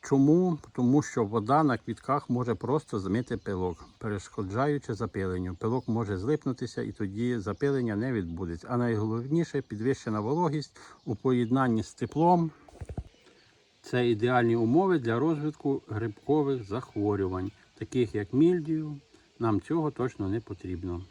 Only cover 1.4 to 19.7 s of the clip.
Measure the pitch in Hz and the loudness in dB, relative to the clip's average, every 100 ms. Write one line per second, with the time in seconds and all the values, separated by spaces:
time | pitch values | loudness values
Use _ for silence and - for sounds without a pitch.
1.4 | 107 143 156 117 - 110 - 143 - 123 | 2 2 4 0 -4 -10 -2 -4 0 -2
2.4 | 120 110 113 147 - 110 95 104 123 113 | -2 -2 0 -2 -2 -6 0 -2 -2 -6
3.4 | - 95 92 82 - - 113 104 - - | -4 -4 -4 -6 -14 -10 -6 -6 -8 -8
4.4 | 98 107 139 147 - 104 110 104 95 92 | -6 -2 -2 -2 -4 -6 -6 -4 -4 -4
5.4 | 90 85 110 127 127 113 107 98 104 151 | -6 -4 -2 -2 -2 -2 -2 -4 -2 -2
6.4 | - 123 123 - 113 101 104 98 123 120 | -2 -6 -8 -6 -8 -6 -8 -4 -2 -2
7.4 | 101 98 143 139 120 104 127 120 87 82 | -4 -2 -2 0 -2 -2 -2 -2 -4 -6
8.4 | 90 82 - 120 120 110 110 113 127 160 | -6 -8 -4 -2 0 0 -2 -4 -2 -2
9.4 | 165 143 - 104 113 131 - 107 107 151 | 0 -4 -6 -4 -2 -2 -2 -2 -2 0
10.4 | 175 147 - - - - - 110 131 127 | 0 -2 -6 -14 -20 -16 -8 -2 2 2
11.4 | 117 131 131 110 98 - 113 143 165 180 | 2 2 4 2 -2 -6 -6 2 6 6
12.4 | 165 - - - - - - _ - - | 4 -4 -20 -18 -10 -10 -10 _ -20 -20
13.4 | _ _ _ _ - 127 120 110 120 127 | _ _ _ _ -4 0 2 2 4 4
14.4 | 117 117 113 143 190 175 117 117 151 156 | 4 4 4 4 4 2 2 0 2 0
15.4 | 151 151 143 135 - 110 113 104 - 151 | -2 -4 -2 -2 -2 -4 -4 -6 0 2
16.4 | 139 135 98 117 - - 104 101 95 92 | 2 -2 -2 -6 -6 -2 0 2 0 -2
17.4 | 95 - - - - 127 113 104 104 127 | -6 -10 -20 -14 -4 -2 0 -2 -2 4
18.4 | 160 180 156 156 151 143 _ - _ _ | 4 4 0 -4 -4 -10 _ -20 _ _
19.4 | 117 101 - | 0 0 0